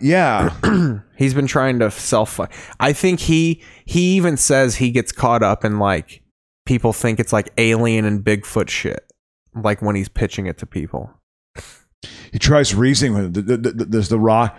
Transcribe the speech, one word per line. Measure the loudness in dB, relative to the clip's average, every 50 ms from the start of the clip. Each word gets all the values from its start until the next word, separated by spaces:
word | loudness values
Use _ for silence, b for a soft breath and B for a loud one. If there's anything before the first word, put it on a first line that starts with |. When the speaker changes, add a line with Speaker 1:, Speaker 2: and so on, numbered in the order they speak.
Speaker 1:
yeah. | 0 2 2 4 2 2 2 2 0 -2 -2 -2 -2 0 2 2 2 0 0 -4 -8 _
Speaker 2:
<clears throat> | _ -2
He's | 0 0 0
been | 0 -2
trying | 0 0 0 0 0 0 0
to | 0 0
self-, | -2 -4 -4 0 0 0 0 0 -4 -8 -8 -8 B B B B B B
I | 0 0 0
think | 2 0 0 0 0
he, | 0 0 2 2 2 2 0 B B B B B B
he | -2 0 2 2 4 2
even | 2 2 0 0 0
says | 0 2 2 2 2 2 0
he | 0 -2 0
gets | 0 0 -2 -2 -4
caught | -2 0 0 2 2 2
up | 2 2 0 -2
in, | -2 -2 0
like, | 0 0 0 -2 -4 -8 -16 -20 _ _ _ _ _ _ _ _ _
people | -2 -2 2 2 0 0
think | 0 -2 -2 0 -2
it's, | -2 0 0
like, | -2 -2 -2 -2 0
alien | 2 2 2 2 2 2 2 2 0
and | 0 -2 0 0
Bigfoot | 0 -2 -2 -2 -4 -4 -2 -2 -2
shit, | -4 -6 -6 -6 -8 -8 -12 _ _ _ _ _ _ _ _ _ _
like, | -6 -2 -2 -2 -2 -2
when | -2 -2
he's | -2 -4 -4
pitching | -4 -4 -4 -2 -4 -6 -8
it | -8 -8 -10
to | -12
people. | -10 -8 -8 -8 -8 -10 -12 -12 -12 -18 _ _ _ _ _ _ _ _ B B B B B B B _ _ B B B B B B -8
Speaker 1:
He | -2
tries | 2 4 4 4 4 2 2
reasoning | 2 2 2 2 2 2 0 0
with | 0 -2 -2 -4
it. | -4 -2
Th-, | 0 -2 0 0
th-, | -4 -4
th-, | -4 -4 -2
there's | 0 -2 0 0
The | 0 2
Rock. | 4 4 4 4 2 0 -2